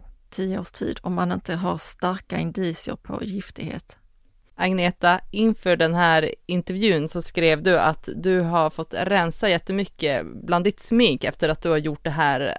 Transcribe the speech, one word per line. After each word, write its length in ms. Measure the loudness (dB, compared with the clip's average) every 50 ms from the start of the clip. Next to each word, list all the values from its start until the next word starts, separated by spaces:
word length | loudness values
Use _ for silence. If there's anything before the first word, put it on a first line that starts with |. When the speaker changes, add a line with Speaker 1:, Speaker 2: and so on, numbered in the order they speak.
| -16 -20 -20 -20 _ _
Speaker 1:
tio 300 | -8 -6 -4 -4 -4 -4
års 120 | -6 -8
tid 280 | -10 -8 -6 -6 -6 -6 -6
om 100 | -4 -2
man 180 | 0 0 0
inte 240 | -2 -4 -4 -4 -4
har 220 | -4 -2 -2 -4 -4
starka 600 | -6 -8 -6 -4 -4 -4 -4 -4 -6 -6 -6 -4
indicier 580 | -4 -4 -4 -4 -4 -4 -4 -6 -6 -8 -8
på 280 | -10 -10 -10 -8 -8 -8
giftighet. 720 | -6 -8 -8 -10 -10 -12 -12 -10 -10 -10 -12 -14 -16 -20 -20 _ _ _ _ _ _ _ _ _ _ _
Speaker 2:
Agneta, 640 | -4 -2 0 0 2 2 0 0 2 4 4 4 2 0 -4
inför 440 | -2 0 2 2 2 2 2 2 4
den 180 | 4 4 2 4
här 420 | 4 4 4 4 4 2 0 -2 -8 _
intervjun 600 | -4 -4 -2 -2 -2 -2 0 2 2 2 2 0 -2
så 140 | -4 -6
skrev 420 | -6 -4 -2 2 2 4 4 4 4
du 160 | 4 4 4
att 300 | 4 2 0 0 -4 -10 -8
du 240 | -4 0 2 2 2
har 300 | 2 2 2 2 2 2
fått 240 | 0 -4 -8 -6 -4
rensa 560 | -4 -2 0 2 2 2 0 -2 0 0 0
jättemycket 760 | 2 0 0 -2 -4 -4 -4 -4 -6 -4 -2 0 0 -2 -2
bland 380 | -6 -10 -12 -4 0 0 2 2
ditt 160 | 2 0 -2
smink 440 | -2 0 4 6 6 6 6 4 0
efter 260 | -4 -2 0 0 0
att 120 | 0 0
du 80 | 0 0
har 80 | 0 2
gjort 260 | 0 -2 -4 -6 -6
det 60 | -4
här 480 | -2 0 2 2 2 0 -2 -4 -4